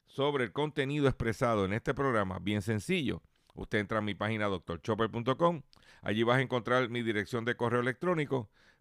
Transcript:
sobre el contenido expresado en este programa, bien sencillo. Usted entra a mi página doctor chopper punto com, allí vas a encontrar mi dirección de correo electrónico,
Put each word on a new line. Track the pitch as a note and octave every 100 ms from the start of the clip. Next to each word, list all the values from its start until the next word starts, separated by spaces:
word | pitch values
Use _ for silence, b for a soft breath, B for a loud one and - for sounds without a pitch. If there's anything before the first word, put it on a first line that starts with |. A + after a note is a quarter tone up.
| _
sobre | - C#3+ C#3+
el | A#2
contenido | - D3+ C#3+ C3+ D3 C3+
expresado | - A2+ - A#2+ G#2+ F#2
en |
este | G#2+ -
programa, | B2 C#3 A2+ F#2+ F#2
bien | F2+ G#2+
sencillo. | A2 G#2+ - F#3 A#2 F2 _ _ _
Usted | - - G#2+
entra | G2+ A2
a |
mi | G#2 F2+
página | G#2 A2 G#2
doctor | F2+ - E2+
chopper | - G#2+ A2
punto | A2+ A#2 C3
com, | E3+ E3+ - - B B
allí | - G#2+
vas | A2+ B2+
a |
encontrar | B2+ B2 A2+ B2+ A#2+
mi | A#2+
dirección | A2+ G#2 G2 A#2+ A#2
de | A#2
correo | A#2+ A#2+
electrónico, | B2 A#2 F3 E3 C#3 C3 G#2+ b b b